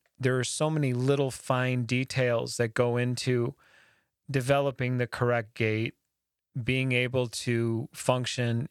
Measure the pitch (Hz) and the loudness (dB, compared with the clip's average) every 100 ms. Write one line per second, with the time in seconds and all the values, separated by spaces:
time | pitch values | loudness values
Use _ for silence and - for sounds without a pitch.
0 | _ - 127 127 120 - 156 156 135 123 | _ -4 0 0 -2 -2 0 0 0 0
1 | 131 143 135 - - 127 127 127 117 123 | 2 2 0 -2 -2 0 2 0 0 -2
2 | 127 131 123 117 123 - 117 - 120 120 | 0 0 0 0 -2 -2 0 2 2 2
3 | 123 120 131 123 120 - _ - _ _ | 0 0 0 2 0 -4 _ -20 _ _
4 | _ _ - 135 127 139 139 123 123 127 | _ _ -4 -2 2 2 2 -2 -2 -2
5 | 120 - 120 120 110 - 110 107 117 - | -2 0 2 2 -2 -2 0 0 -2 -8
6 | _ _ _ _ _ 135 113 131 131 123 | _ _ _ _ _ -6 -2 0 2 2
7 | 123 131 123 - - 117 117 113 - - | 2 0 -2 -4 -2 0 0 -2 -4 -2
8 | - 127 120 - 120 117 - | 0 2 0 -2 0 0 -2